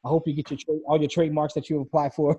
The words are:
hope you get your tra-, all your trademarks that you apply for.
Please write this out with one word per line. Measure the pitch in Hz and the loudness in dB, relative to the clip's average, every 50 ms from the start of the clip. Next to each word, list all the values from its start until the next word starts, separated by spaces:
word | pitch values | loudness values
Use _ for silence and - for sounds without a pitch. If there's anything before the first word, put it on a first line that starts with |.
| _ 127 | _ 2
hope | 151 165 165 | 0 0 0
you | 160 143 | 0 -4
get | 147 143 - | -4 -4 -6
your | 143 - | -8 -10
tra-, | - - 156 156 - | -4 -4 -4 -4 0
all | - 151 160 | 0 2 2
your | 151 143 | 2 2
trademarks | - 175 165 156 151 151 151 151 - | 2 2 2 2 2 0 0 0 -2
that | 151 139 - | -4 -4 -2
you | 160 147 | -4 -4
apply | 135 - - 156 147 139 | -4 0 0 0 0 0
for. | - - 156 143 160 | 0 0 2 2 4